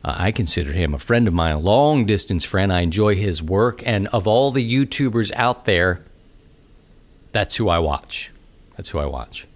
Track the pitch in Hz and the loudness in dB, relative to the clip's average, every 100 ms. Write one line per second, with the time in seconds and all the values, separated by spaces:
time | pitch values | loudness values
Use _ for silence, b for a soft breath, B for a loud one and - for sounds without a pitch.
0 | - 80 95 110 90 - 71 82 82 71 | -6 -2 -2 0 -2 -2 -2 -2 -2 -2
1 | - 117 113 87 82 76 82 113 147 151 | 0 2 2 2 0 0 2 4 4 2
2 | 107 101 - 90 - 95 98 90 87 87 | 2 0 0 -4 -2 0 2 2 0 2
3 | 107 98 101 80 80 95 117 - - 107 | 2 2 0 -4 -2 2 2 0 -2 -2
4 | 101 117 95 113 139 131 113 127 135 - | 0 -2 2 2 4 0 0 0 0 0
5 | 139 113 110 - 120 123 - 90 92 90 | 0 0 -2 -2 -2 -2 0 2 2 0
6 | - - - - - _ _ - _ - | -8 -20 -20 -20 -20 _ _ -20 _ -20
7 | _ - - 107 98 - 107 85 80 71 | _ -20 -8 -4 -4 -2 0 2 0 -4
8 | - - - - - - - - - 80 | -8 -14 -14 -20 -20 -20 -20 -16 -8 -6
9 | 71 67 57 - - | -6 -6 -12 -16 -20